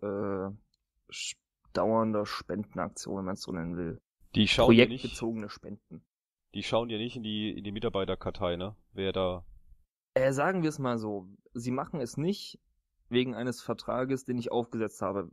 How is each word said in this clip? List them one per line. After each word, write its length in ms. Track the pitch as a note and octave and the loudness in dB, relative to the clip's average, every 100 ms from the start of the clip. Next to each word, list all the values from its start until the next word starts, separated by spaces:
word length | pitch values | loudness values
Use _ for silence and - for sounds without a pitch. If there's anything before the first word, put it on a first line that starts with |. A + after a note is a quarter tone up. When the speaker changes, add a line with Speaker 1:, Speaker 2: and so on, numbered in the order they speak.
Speaker 1:
äh, 480 | G#2 G2+ G2+ G2 F#2+ G#2 _ _ _ _ _ | -4 -2 -2 -2 -4 -8 _ _ _ _ _
sch-, 260 | - - - _ _ _ | -10 -8 -10 _ _ _
dauernder 540 | - F#2+ A2+ A2 G#2+ G#2 | 0 4 4 4 2 -2
Spendenaktion, 920 | - - F#2 G#2+ - F2+ - - G2 | -4 -4 -4 -4 -4 -4 -6 -8 -4
wenn 60 | |
man's 180 | F#2+ F#2+ | -4 -6
so 100 | - | -6
nennen 240 | F2+ E2 F2 | -4 -4 -4
will. 240 | E2 D#2+ - _ - | -4 -6 -14 _ -4
Speaker 2:
Die 140 | G#2+ G#2 | 2 4
schauen 220 | - A2+ | 6 10
dir 120 | A#2 B2 | 10 8
nicht 120 | B2+ | 4
Speaker 1:
Projektbezogene 460 | A#2+ - A#2 A2+ G#2 | -6 -4 -4 -4 -8
Spenden. 560 | - - G#2 _ - - _ _ _ _ | -12 -14 -14 _ -20 -20 _ _ _ _
Speaker 2:
die 80 | G2+ | -8
schauen 260 | G2 A2+ A#2+ | 0 0 2
dir 100 | A2 | -2
nicht 180 | A#2 B2 | -4 -6
in 60 | |
die, 280 | A2 G#2+ G#2+ - | -4 -2 -2 -4
in 80 | |
die 80 | G2+ | -6
Mitarbeiterkartei, 840 | G#2 A2+ - F#2 F#2 F#2+ - F#2 F2 | -2 -2 0 0 -2 -4 -2 0 0
ne? 200 | F#2+ G#2+ _ | -4 -8 _
Wer 200 | F#2 F#2+ | -4 -2
da 340 | F#2 F#2 F2+ - - - - _ _ _ | 2 0 0 -8 -18 -20 -20 _ _ _
Speaker 1:
Äh, 180 | - C3 | 2 2
sagen 300 | C3+ D#3 F#3+ | 4 2 2
wir's 160 | D#3+ D3 | 0 0
mal 200 | C3 A#2 | -2 -2
so, 300 | A2 G2+ F#2 G2+ _ | -2 -6 -8 -20 _
sie 160 | - A#2+ | -8 -2
machen 300 | B2+ D3 E3 | -2 -2 -4
es 160 | B2 - | -4 -2
nicht 440 | D#3+ G3+ - - _ _ _ _ _ | -2 -2 -6 -16 _ _ _ _ _
wegen 240 | A#2+ B2+ | 2 2
eines 260 | A2 B2 A#2 | -2 -4 -4
Vertrages, 640 | - A2+ - A2+ C3 C3 | -4 -6 -2 -2 0 -2
den 140 | - B2 | -2 -4
ich 120 | A#2 | 0
aufgesetzt 520 | A#2+ A#2 A#2 G#2+ - | 0 0 -2 -2 0
habe. 280 | G2 G2 E2+ | -2 0 -4